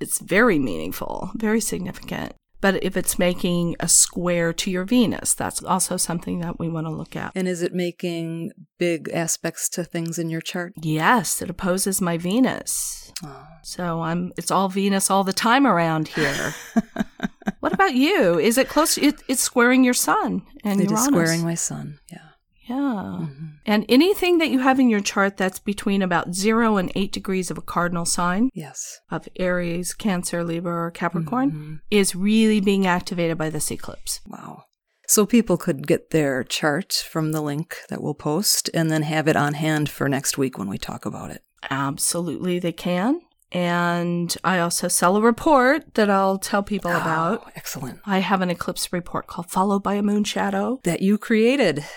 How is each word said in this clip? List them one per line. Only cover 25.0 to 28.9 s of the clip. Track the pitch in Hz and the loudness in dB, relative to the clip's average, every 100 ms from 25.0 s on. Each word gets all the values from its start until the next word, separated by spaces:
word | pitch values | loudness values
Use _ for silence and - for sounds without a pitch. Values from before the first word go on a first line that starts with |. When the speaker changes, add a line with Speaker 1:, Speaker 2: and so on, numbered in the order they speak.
Speaker 1:
chart | 196 - 196 196 | 0 2 0 2
that's | 190 - | -2 -2
between | - 202 - 196 | -6 -4 0 0
about | 185 175 - | 2 0 -2
zero | 180 196 226 233 208 | -2 2 4 4 2
and | 180 | 0
eight | - 190 | -2 -2
degrees | - 196 190 180 | -4 -2 -2 -2
of | 170 | -6
a | |
cardinal | - - 175 175 | -6 -2 -2 -2
sign | 170 - 175 180 254 | -2 0 0 2 0
Speaker 2:
Yes. | 185 147 - - | -2 -12 -12 -14